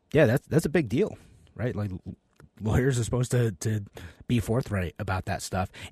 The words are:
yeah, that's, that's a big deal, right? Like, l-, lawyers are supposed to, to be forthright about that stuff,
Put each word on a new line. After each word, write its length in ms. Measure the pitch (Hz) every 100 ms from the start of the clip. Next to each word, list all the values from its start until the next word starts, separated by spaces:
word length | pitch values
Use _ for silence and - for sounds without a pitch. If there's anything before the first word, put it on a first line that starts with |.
| _
yeah, 120 | 147 143
that's, 220 | 139 -
that's 180 | 147 165
a 40 |
big 180 | 180 123
deal, 300 | 123 202 - - - - -
right? 200 | 123 104
Like, 160 | 101
l-, 240 | 92 95 87 _ _ - -
lawyers 360 | 104 - 135 123
are 60 |
supposed 280 | 110 123 123
to, 200 | 123 117
to 320 | 90 113 107 101 - 87 - -
be 120 | 120
forthright 560 | 110 110 - 101 87 -
about 280 | 95 92 -
that 160 | 76
stuff, 280 | - 92 95 - -